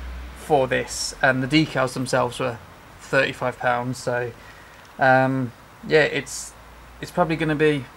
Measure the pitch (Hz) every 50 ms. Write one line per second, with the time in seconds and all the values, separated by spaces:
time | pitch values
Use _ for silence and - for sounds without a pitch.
0 | - - - - - - - - - - 156 139 131 127 127 123 120 - - -
1 | - - - - - 135 127 131 135 131 147 160 156 147 - 135 131 123 - 131
2 | 131 127 - 127 123 123 117 - 131 127 117 110 - - - - - - - -
3 | - - - 135 135 - 120 - 131 127 120 - - 123 123 120 123 127 127 -
4 | - 131 123 120 123 120 113 - - - - - - - - - - - - -
5 | 139 131 131 131 131 131 135 131 127 117 - - - - - - - - 147 156
6 | 143 - - 147 - - - - - - - - - - - - - - - -
7 | - - - 180 175 160 160 147 160 156 156 143 156 151 151 139 123 - -